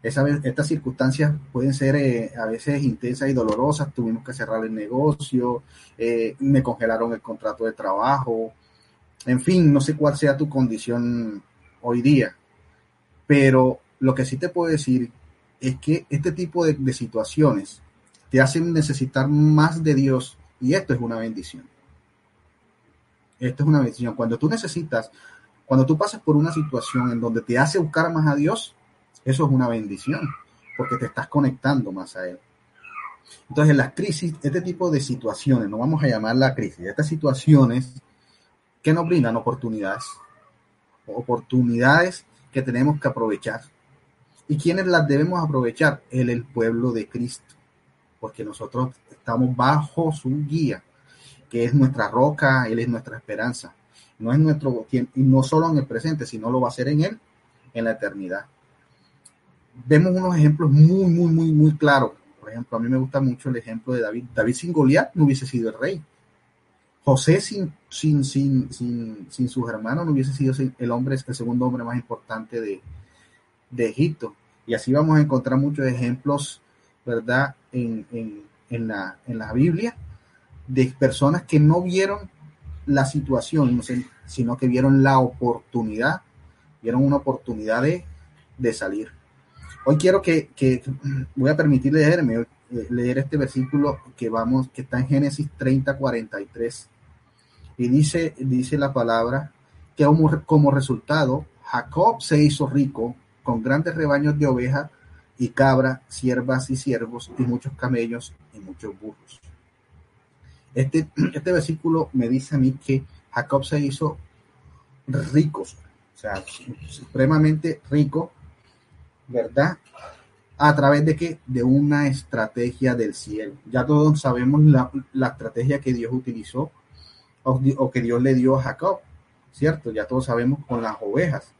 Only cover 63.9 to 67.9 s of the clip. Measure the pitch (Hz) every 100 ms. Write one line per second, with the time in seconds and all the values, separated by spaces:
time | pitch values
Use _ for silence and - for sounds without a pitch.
63.9 | 127 110 113 123 - 110 127 170 160 131
64.9 | 156 - 180 147 135 131 123 113 - 139
65.9 | 185 - _ _ _ _ _ _ _ _
66.9 | _ - 131 - 180 - 202 170 - _